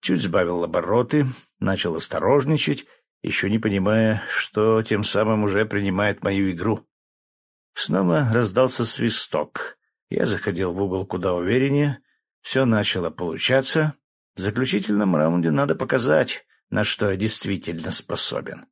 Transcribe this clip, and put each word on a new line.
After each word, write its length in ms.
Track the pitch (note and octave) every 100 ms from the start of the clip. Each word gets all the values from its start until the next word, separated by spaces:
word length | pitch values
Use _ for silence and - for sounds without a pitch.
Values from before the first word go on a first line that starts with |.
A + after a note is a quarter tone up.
Чуть 220 | - F#3
сбавил 420 | F#2+ F#2+ F2 F2
обороты, 600 | E2+ E2+ E2+ A2+ A#2+ D3+ C3 B2 _ _
начал 360 | G2 F#2+ F2+ E2
осторожничать, 880 | - E2 E2+ C#3+ C3+ D3+ - C#3+ - _ _ _ -
ещё 220 | - G#2
не 100 | A2
понимая, 640 | A2 G2 F#2+ A2 A2 G#2+ -
что 540 | - - - G#2+ A2
тем 220 | A2 G#2
самым 400 | G#2+ G2 G#2+ G#2+
уже 220 | G#2 G2 G#2+
принимает 560 | G2+ G2 F#2+ G#2 G#2
мою 280 | G2 G2 G2
игру. 340 | E2+ G2 G#2+ _ _ _ _ _ _ _ _ _
Снова 540 | - - F#3+ F#3 D#3+ C3
раздался 540 | A2+ A2+ G2 C3 - A#2
свисток. 920 | - A#2 - - D#2 D#2 - - - _ _ _
Я 180 | - -
заходил 460 | F#2 - F2 F#2
в 80 | F2+
угол 240 | G2 F#2 F#2+
куда 280 | F#2 F#2
увереннее. 640 | F2 F2+ A#2+ C#3 C#3+ D3 B2+ _ _ _ _
Всё 240 | - C3
начало 460 | C3 A2 G#2 - E2+
получаться. 840 | - F2 E2 - C3 C3+ D#3+ D#3 - _ _ _ -
В 40 |
заключительном 760 | F#2+ G#2 C3 F#3+ G3 G#2 G2+ D#2+
раунде 340 | D#2 F2 E2
надо 240 | C#3+ C#3+
показать, 720 | D3+ - C3 B2 D3+ - - _ _ _
на 140 | G2
что 260 | G#2 - G#2+
я 60 | F#2+
действительно 720 | G#2+ - - F#2+ - E2 E2
способен. 760 | E2+ - - - - - - -